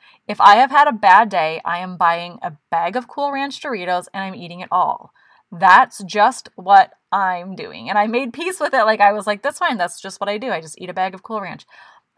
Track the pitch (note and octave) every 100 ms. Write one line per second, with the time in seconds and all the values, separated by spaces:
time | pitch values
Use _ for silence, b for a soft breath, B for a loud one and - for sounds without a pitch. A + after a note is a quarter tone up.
0 | b b - G#3 - G#3+ C4 C#4+ D4 A3
1 | - F#3+ A3+ F#3+ D#3 D#3+ - F3 F#3 F3
2 | F3 E3+ F3 E3+ F3 D3+ _ E3 E3+ A3+
3 | A#3+ - C#4+ C#4 C#4 - D4+ A3 F3+ F3+
4 | F3+ G3 F#3+ F#3 F3 F3 F#3 F3+ D#3 -
5 | - b b b _ F3 F#3+ F3 - -
6 | F#3+ G#3 G#3+ B3+ - - F#3 G3 - _
7 | _ G3 F#3+ F3+ F#3 F#3 F2+ D#2 A#2 G#3
8 | G#3+ B3 C4+ C4+ F4+ F#4 D4 C4 A3 A3
9 | G3+ G#3 G#3 G3+ C#4 - F4 A#3 F3 -
10 | G3 - G3 G#3+ B3 E3+ D#3+ - F3+ F3+
11 | F#3+ F#3 - A3 F#3 - _ B B B
12 | _